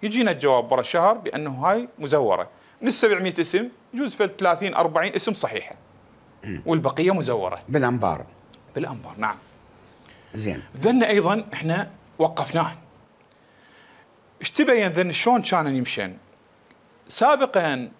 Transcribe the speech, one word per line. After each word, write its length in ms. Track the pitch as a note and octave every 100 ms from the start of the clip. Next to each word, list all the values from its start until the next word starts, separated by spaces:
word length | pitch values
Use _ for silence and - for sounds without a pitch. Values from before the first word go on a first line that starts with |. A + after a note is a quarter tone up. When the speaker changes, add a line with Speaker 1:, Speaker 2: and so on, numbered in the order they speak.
Speaker 1:
يجينا 280 | G#3+ A3+ A3
الجواب 360 | D3 C#3+ B2+ A#2
برا 140 | C3
شهر 320 | A#2 E3+ F#3
بأنه 380 | A#3 - C#3+ D3+
هاي 380 | C3 D#3 G#3+ A#3+ -
مزورة. 500 | D3 D3 A#2 F2+ F2 - - -
من 60 | A#3
السبعمية 460 | - A3+ F#3+ F#3 E3
اسم 300 | D#3+ F#3 A#3+ - _
يجوز 220 | A#3+ C#4 -
في 140 | G3 -
ثلاثين 360 | F#3 E3+ G3 -
أربعين 400 | E3+ D#3+ F#3 -
اسم 180 | -
صحيحة. 420 | A3 - - - - - - _ - _ -
Speaker 2:
مم. 180 | - F2+ -
Speaker 1:
والبقية 460 | D#3+ C3 C#3 F3
مزورة. 480 | F#3+ B2+ A#2 F#2 F2+ -
Speaker 2:
بالأنبار. 560 | C#3+ B2 B2 G2 D#2 - - _ - _ C#3+
Speaker 1:
بالأنبار، 380 | D#3 C#3 - G2
نعم. 180 | G#2+ G2+ - - _ - - - - - - G#2+
Speaker 2:
زين. 280 | G#2+ D2+ - C3+
Speaker 1:
ذن 260 | F#3 B3
أيضًا 420 | A3 G#3 E3+ G#3+ G#3+
إحنا 360 | - D#3 E3 - - - -
وقفناه. 520 | D#3+ E3 C#3 E3 E3 - - _ _ _ _ _ _ _ _ - - - _ _ _ -
ايش 100 | -
تبين 360 | - C4+ A#3+ G3
ذن 240 | E3 F3+
شلون 300 | D#3 A#3 B3
كانوا 300 | - F3+ D3+
يمشين؟ 460 | C3+ B2 - F#2+ F#2 _ _ _ _ _ _ _ _ -
سابقًا 840 | - B3 C#4+ C4 G3 E3 C3 A#2+ -